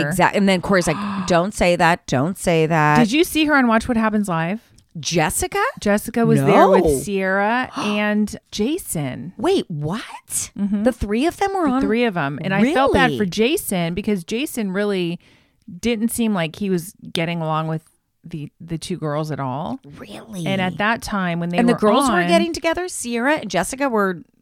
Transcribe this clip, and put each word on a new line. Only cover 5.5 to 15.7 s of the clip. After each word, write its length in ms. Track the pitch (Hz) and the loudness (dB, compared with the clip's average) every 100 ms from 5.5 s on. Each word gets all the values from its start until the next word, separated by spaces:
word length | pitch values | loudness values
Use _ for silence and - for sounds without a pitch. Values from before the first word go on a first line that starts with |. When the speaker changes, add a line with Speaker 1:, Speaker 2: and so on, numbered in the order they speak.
| - 480 - | -2 -2 -2
Speaker 2:
Jessica 460 | 208 208 - 233 226 | 0 0 0 0 2
was 140 | 139 | 4
there 240 | 135 262 359 | 6 6 8
with 160 | - | 6
Speaker 1:
No. 140 | 156 135 | 4 0
<gasps> 20 | |
Speaker 2:
Sierra 720 | 208 196 190 196 208 247 254 - | -2 -2 0 0 0 0 -4 -6
and 640 | 208 208 208 208 208 - _ | -4 -2 0 0 -2 -6 _
Jason. 840 | - 220 359 - 165 143 - 214 - | -4 -2 -2 -4 -6 -6 -8 -12 -4
Speaker 1:
Wait, 280 | 302 370 - | 0 0 -2
what? 560 | 147 151 220 - - - - - - | -6 -6 -6 -10 -18 -10 -8 -8 -6
Speaker 2:
Mm-hmm. 260 | 202 202 | -2 0
Speaker 1:
The 80 | 233 | 0
three 340 | 247 202 220 330 | 0 -2 0 0
of 120 | - | 0
them 160 | 392 392 | -2 0
were 100 | 320 | 0
Speaker 2:
The 60 | |
Speaker 1:
on? 80 | 254 | 0
Speaker 2:
three 220 | 202 226 | 0 2
of 120 | 240 175 | 0 0
'em. 200 | 139 143 | -4 -4
And 100 | 190 | -2
I 180 | 196 247 | 2 2
felt 200 | 262 277 | 4 4
bad 120 | 285 254 | 4 2
Speaker 1:
Really? 100 | 143 | 2
Speaker 2:
for 80 | 196 | -2
Jason, 680 | 190 233 359 - 185 165 175 | 0 0 0 -2 -2 -2 -4
because 280 | 208 202 | -2 -4
Jason 480 | 170 226 311 240 202 | -4 -6 -6 -6 -4
really 480 | 185 208 190 170 175 _ _ _ _ - | -2 -2 -2 -2 -6 _ _ _ _ -20